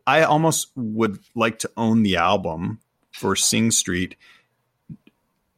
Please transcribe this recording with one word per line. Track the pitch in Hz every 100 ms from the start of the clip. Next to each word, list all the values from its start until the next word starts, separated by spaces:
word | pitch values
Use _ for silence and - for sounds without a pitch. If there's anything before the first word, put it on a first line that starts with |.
| -
I | 147
almost | 160 151 160 - - -
would | 110 107 110 98 _ 117
like | 113 113
to | - -
own | 113 113
the | 104 87
album | 85 101 90 80 101 113 _ _ _
for | - 98 95
Sing | - 110 113
Street | - - 90 90 - _ _ _ _ _ _ - - _ _ _ _ _